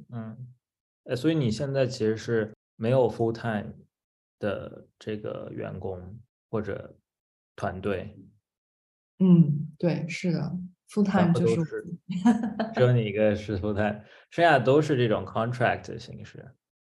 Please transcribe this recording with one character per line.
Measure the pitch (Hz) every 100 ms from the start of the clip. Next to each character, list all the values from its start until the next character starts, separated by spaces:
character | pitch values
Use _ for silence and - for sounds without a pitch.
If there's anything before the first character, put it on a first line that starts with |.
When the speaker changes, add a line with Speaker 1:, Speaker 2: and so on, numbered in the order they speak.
| -
Speaker 1:
嗯。 | 117 110 110 127 - _ _ _ _
呃， | - 127
所 | 156
以 |
你 | 160 120
现 | 107 139
在 | 135 123
其 | - 110
实 | 110
是 | - 113 107 - _ -
没 | 113
有 | 131 117
full | - 113
time | 113 117 104 110 - - _ _ _ _ _
的 | 104 - - - - _
这 | - 107
个 | - - 95
员 | - 107 101
工 | 98 92 90 107 - _ _
或 | 110
者 | 101 - - - _ _ _ _ _ -
团 | 101 90
队？ | 104 92 101 - - _ _ _ _ _ _ _ _ -
Speaker 2:
嗯， | 185 170 147 147 - -
对， | 170 147 170
是 | - 180
的， | 151 143 180 - - _
full | 214
time | 202 196 170
就 | 170 113
是 | 139
我。 |
Speaker 1:
全 |
部 |
都 |
是， | 156 110 - - -
Speaker 2:
<laughs> | 180 226 220 226 - 220
Speaker 1:
只 | -
有 | 123
你 | 123
一 | 107
个 | 101 107 101
是 | 104 98
full | 104
time， | 101 104 104 - - _
剩 | -
下 | 170 139
都 | 113 143
是 | 151 131
这 | 120
种 | 101
contract | 95 113 113 123 113 85 -
的 | 85
形 | - -
式。 | - - - - _ _